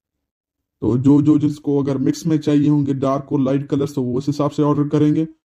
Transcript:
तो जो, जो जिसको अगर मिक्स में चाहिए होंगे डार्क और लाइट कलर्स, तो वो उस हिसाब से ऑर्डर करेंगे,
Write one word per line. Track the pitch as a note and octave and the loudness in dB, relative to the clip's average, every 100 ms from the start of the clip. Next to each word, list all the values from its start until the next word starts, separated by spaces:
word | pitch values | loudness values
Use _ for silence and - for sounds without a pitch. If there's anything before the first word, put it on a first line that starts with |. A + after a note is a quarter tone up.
| _ _ _ _ _ _ _ - | _ _ _ _ _ _ _ -6
तो | A#2 A#2+ | -2 0
जो, | C3+ D3 | 4 4
जो | D3+ D3+ | 4 2
जिसको | D3 D3 - C#3+ | 0 -4 -2 -2
अगर | C#3 C3+ | -2 -2
मिक्स | C3 D3 E3 | -2 -2 -2
में | D#3 | -2
चाहिए | D3+ D3 D3 | 2 2 2
होंगे | D3 C#3 | 2 0
डार्क | C3+ C3+ C3+ C#3 | -2 -2 -2 -2
और | C#3+ | -2
लाइट | C3 C#3+ C#3+ | 0 -2 -2
कलर्स, | C#3+ C#3+ | -4 -2
तो | - | -4
वो | B2+ B2 | -4 -4
उस | - | -4
हिसाब | C#3+ C#3+ | -2 -2
से | - | 0
ऑर्डर | D3 D3 D3 | 0 0 0
करेंगे, | D3+ D3+ D3+ D#3+ - _ | 2 2 0 -2 -8 _